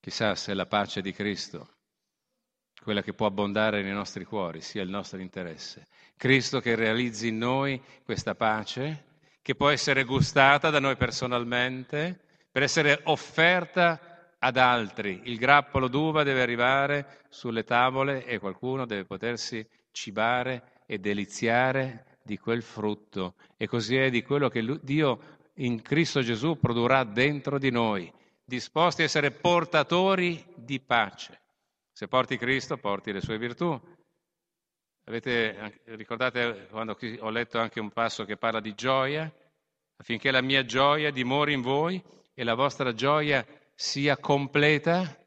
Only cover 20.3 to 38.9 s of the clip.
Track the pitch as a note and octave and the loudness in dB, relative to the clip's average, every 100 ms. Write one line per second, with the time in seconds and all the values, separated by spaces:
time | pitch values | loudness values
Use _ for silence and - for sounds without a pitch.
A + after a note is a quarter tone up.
20.3 | B2 B2 B2 - _ _ G#2+ G2+ G2+ G2+ | 0 -2 -6 -10 _ _ -6 -4 -4 -4
21.3 | - A#2 A#2 C3 C3+ C3 A#2 _ _ - | -4 0 2 2 0 -2 -6 _ _ -12
22.3 | G#2 - A#2 A#2 - G#2 G#2 _ G2+ F#2 | -10 -4 -4 -4 -6 -4 -4 _ -8 -8
23.3 | - _ _ G#2+ A#2+ G#2+ C3 C3+ A#2+ A2+ | -10 _ _ -4 -4 0 2 2 0 0
24.3 | C#3+ C3+ A#2+ A2+ D3+ C3+ C#3+ D3 A2+ - | 0 0 0 -4 -6 -2 0 2 0 -6
25.3 | - _ - B2+ A#2 - D3 D#3+ C#3+ A#2+ | -20 _ -6 -4 -4 -2 0 2 0 0
26.3 | A2+ C#3+ D#3 B2 A#2 A#2+ C3 A#2+ G#2 C3+ | 0 -2 0 0 2 4 2 2 2 0
27.3 | D3 C#3+ C#3 C3+ A#2+ A#2 G2+ E2+ - _ | 0 -4 -2 0 0 0 -2 -6 -16 _
28.3 | _ - B2+ - D#3 E3+ - D#3+ D#3 C#3+ | _ -10 -10 -6 0 0 2 0 2 0
29.3 | - F3 F3 D3 D#3+ C#3 E3+ F#3+ F#3+ F3+ | 0 2 4 4 0 2 2 4 2 0
30.3 | E3 - - A#2 C3+ _ A#2+ G#2 - - | -4 -12 -20 -8 -8 _ 2 2 -4 -20
31.3 | - _ _ _ _ _ - G#2 C3 B2+ | -20 _ _ _ _ _ -14 -2 0 0
32.3 | B2+ A#2+ C3+ - C3+ G#2 G2+ - G2 - | -2 -2 -2 -4 -6 -4 -4 -4 -6 -4
33.3 | A2 A#2+ A#2+ F3 C#3 - - _ _ _ | -6 -6 -4 -4 -4 -8 -20 _ _ _
34.3 | _ _ _ _ _ _ _ - A2+ C3 | _ _ _ _ _ _ _ -10 -8 -2
35.3 | A#2+ A2+ G2 G#2+ - - A2 G#2+ A#2 B2+ | 0 0 -4 -14 -16 -20 -18 -10 -4 -2
36.3 | A#2+ A#2+ G#2 F#2 G#2+ A2 G#2 A#2+ A2+ A2 | 0 -4 -4 -12 -10 -8 -8 -8 -8 -6
37.3 | A2+ A#2 A#2 A2+ A#2 G#2 A2 A2+ - G2+ | -4 -4 -2 -4 -4 -8 -4 -4 -4 -8
38.3 | G#2 A2+ A2+ G#2+ G2+ B2+ | -4 -2 -2 -6 -6 -2